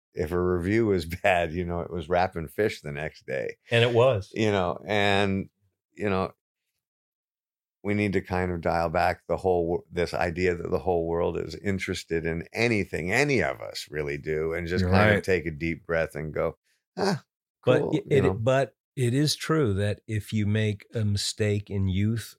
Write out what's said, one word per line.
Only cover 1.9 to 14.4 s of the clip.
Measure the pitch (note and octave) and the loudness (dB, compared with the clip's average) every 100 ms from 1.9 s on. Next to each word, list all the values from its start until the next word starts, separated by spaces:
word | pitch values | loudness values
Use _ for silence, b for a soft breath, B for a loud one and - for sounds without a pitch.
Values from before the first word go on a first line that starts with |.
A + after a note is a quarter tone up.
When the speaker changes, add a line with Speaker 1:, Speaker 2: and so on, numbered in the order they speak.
Speaker 1:
was | F2 E2 | -8 0
wrapping | F2+ F#2 E2+ D2+ | 0 0 -2 -6
fish | - G#2+ - | -2 -2 -2
the | D2 | -10
next | C#2+ D#2 - - | -8 -8 -10 -8
day. | C2 G1+ - - | -6 -6 -10 -2
Speaker 2:
And | A#2 | 2
it | A#2+ | 4
was. | A#2 B2+ A2 F#2+ | 4 4 2 -4
Speaker 1:
You | - G#2+ | -2 2
know, | G2+ F2 - - | 2 0 -4 -2
and, | G#2 G2+ G2 G2+ F#2+ - _ _ _ _ | 2 4 4 2 0 -4 _ _ _ _
you | - G2+ | -6 -2
know, | F#2 F#2 - _ _ _ _ _ _ _ _ _ _ _ _ _ _ | 0 -2 -6 _ _ _ _ _ _ _ _ _ _ _ _ _ _
we | G2 | -2
need | G#2 G#2 | 0 2
to | F#2 | 0
kind | - F#2 F2+ | -2 -2 -2
of | F2 | -2
dial | E2+ E2+ E2+ | 0 0 2
back | E2+ F2 F2 - | 2 0 0 -4
the | E2 | -2
whole | F#2+ F2 E2+ | 2 2 0
wor-, | F2 - | -2 -4
this | F2+ E2+ | -2 -2
idea | A#1 F2 E2 F#2 | 0 -2 0 0
that | F2 E2+ | 0 -2
the | F2+ | -2
whole | F#2 F2 E2 | 0 0 0
world | E2+ F2 E2 | -2 -2 -2
is | E2 | -6
interested | E2 G2+ F#2+ - F2+ - E2 E2 | -6 -4 -4 -4 -8 -4 -4 -2
in | E2 - | -4 -6
anything | G2 A#2 G#2+ F2+ E2+ E2 | -2 2 2 -2 -4 -2
any | A2+ D3 B2+ | 0 2 2
of | D2 B1 | 0 -4
us | G#1 - - | -10 -12 -8
really | D2+ D2 D2 | -6 -4 -6
do, | D2 D#2 | -4 -2